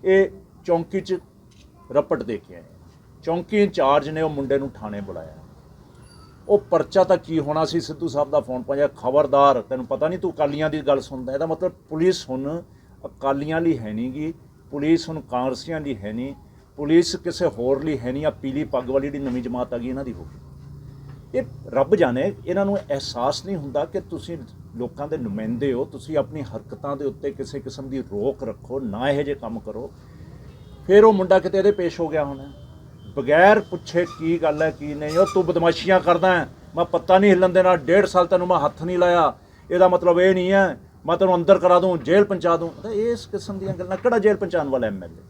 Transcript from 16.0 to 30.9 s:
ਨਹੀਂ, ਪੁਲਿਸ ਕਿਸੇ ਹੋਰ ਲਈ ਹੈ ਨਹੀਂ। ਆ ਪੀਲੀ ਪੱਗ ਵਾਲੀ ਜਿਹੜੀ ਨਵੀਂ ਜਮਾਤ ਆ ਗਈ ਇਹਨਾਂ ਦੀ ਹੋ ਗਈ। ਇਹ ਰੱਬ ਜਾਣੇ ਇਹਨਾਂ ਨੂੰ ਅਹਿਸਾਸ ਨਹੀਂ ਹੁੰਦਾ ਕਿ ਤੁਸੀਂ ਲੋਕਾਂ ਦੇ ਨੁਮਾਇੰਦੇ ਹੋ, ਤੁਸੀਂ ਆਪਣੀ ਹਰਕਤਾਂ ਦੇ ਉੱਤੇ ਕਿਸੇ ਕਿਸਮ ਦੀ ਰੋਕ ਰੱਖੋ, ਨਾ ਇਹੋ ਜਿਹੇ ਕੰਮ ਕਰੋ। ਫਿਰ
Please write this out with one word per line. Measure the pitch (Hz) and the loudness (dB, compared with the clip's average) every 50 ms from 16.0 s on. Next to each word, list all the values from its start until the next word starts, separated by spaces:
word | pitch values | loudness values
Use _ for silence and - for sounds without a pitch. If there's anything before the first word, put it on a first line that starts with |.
| 101 104 107 | -10 -10 -8
ਨਹੀਂ, | 117 127 139 139 - - - - - _ _ _ | -8 -10 -10 -12 -16 -20 -20 -20 -20 _ _ _
ਪੁਲਿਸ | - 147 147 160 170 170 - - | -10 -2 4 4 4 4 4 -4
ਕਿਸੇ | 170 - 175 - - 180 | -6 -8 -8 -6 -2 -2
ਹੋਰ | 156 110 110 120 127 139 135 147 | -2 -2 -2 0 0 0 0 -2
ਲਈ | 160 151 | -4 -6
ਹੈ | 123 120 123 | -4 -6 -6
ਨਹੀਂ। | 127 143 151 | -6 -2 -4
ਆ | 151 | -4
ਪੀਲੀ | - - - 135 131 143 151 | -4 -4 -10 -6 -6 -6 -6
ਪੱਗ | - - 127 127 120 | -4 -4 -4 -4 -2
ਵਾਲੀ | 131 139 135 143 | -2 -2 -2 -4
ਜਿਹੜੀ | 143 143 139 | -8 -6 -6
ਨਵੀਂ | 131 120 127 117 | -6 -6 -6 -6
ਜਮਾਤ | 123 120 123 123 - 123 | -6 -6 -6 -6 -6 -6
ਆ | |
ਗਈ | 120 120 127 | -8 -8 -8
ਇਹਨਾਂ | 127 135 139 | -8 -8 -8
ਦੀ | 127 107 | -10 -12
ਹੋ | 80 71 | -12 -16
ਗਈ। | 71 - - - - - - - - - - - - - - - - - - - - - | -18 -18 -20 -20 -20 -20 -20 -20 -20 -18 -18 -18 -20 -20 -20 -20 -20 -20 -20 -20 -6 -6
ਇਹ | 254 269 - - - - | -6 -6 -6 -14 -18 -16
ਰੱਬ | - - - - - 208 | -4 0 0 2 2 4
ਜਾਣੇ | 202 170 127 120 127 147 196 196 - - | 4 4 2 2 -2 -2 -4 -4 -8 -8
ਇਹਨਾਂ | 160 175 190 196 | -4 -2 -2 0
ਨੂੰ | 196 202 | -2 -2
ਅਹਿਸਾਸ | 196 - - 143 139 - - - 120 120 139 147 - - | -4 -4 -4 -6 -6 -6 -8 -6 -4 -2 -2 -4 -4 -8
ਨਹੀਂ | 190 196 | -8 -8
ਹੁੰਦਾ | 165 139 139 123 143 151 | -8 -8 -6 -6 -6 -6
ਕਿ | - - 185 | -4 -6 -10
ਤੁਸੀਂ | - - 165 - - - 170 160 - - - - - - 87 | -8 -8 -14 -12 -12 -12 -14 -14 -14 -18 -20 -20 -20 -18 -10
ਲੋਕਾਂ | 117 123 120 - 143 143 | -10 -10 -10 -8 -10 -8
ਦੇ | 151 156 | -8 -6
ਨੁਮਾਇੰਦੇ | 156 123 107 98 107 110 110 120 113 143 139 127 | -6 -6 -8 -8 -6 -6 -6 -4 -4 -2 -2 -2
ਹੋ, | 120 143 | -4 -6
ਤੁਸੀਂ | - - 131 - 143 156 | -8 -10 -18 -12 -4 -2
ਆਪਣੀ | 143 135 - 143 156 | -2 -2 -2 -8 -10
ਹਰਕਤਾਂ | 139 113 - 110 - - 139 - - 143 143 | -10 -10 -12 -14 -14 -14 -16 -12 -8 -8 -8
ਦੇ | 139 143 | -6 -6
ਉੱਤੇ | 135 - - - 143 | -8 -8 -6 -10 -10
ਕਿਸੇ | 139 - 135 - 143 139 | -8 -8 -12 -10 -10 -12
ਕਿਸਮ | 123 127 - 143 135 131 | -12 -12 -14 -12 -12 -10
ਦੀ | 131 135 | -10 -10
ਰੋਕ | 117 - 98 101 104 135 139 - 135 | -10 -8 -8 -4 -4 -4 -4 -6 -10
ਰੱਖੋ, | 113 101 - - - 123 135 | -12 -12 -12 -14 -10 -10 -8
ਨਾ | 135 110 98 110 127 143 | -8 -8 -8 -4 -2 -2
ਇਹੋ | 143 143 | -2 -2
ਜਿਹੇ | 143 139 143 | -2 -4 -6
ਕੰਮ | 139 - 110 117 110 | -8 -8 -10 -10 -10
ਕਰੋ। | - 110 104 110 131 139 - - - - - - - - - - - - - - - - - - - | -12 -12 -12 -12 -14 -14 -16 -20 -20 -20 -20 -20 -20 -20 -20 -20 -20 -20 -20 -20 -20 -20 -20 -14 0
ਫਿਰ | - | 6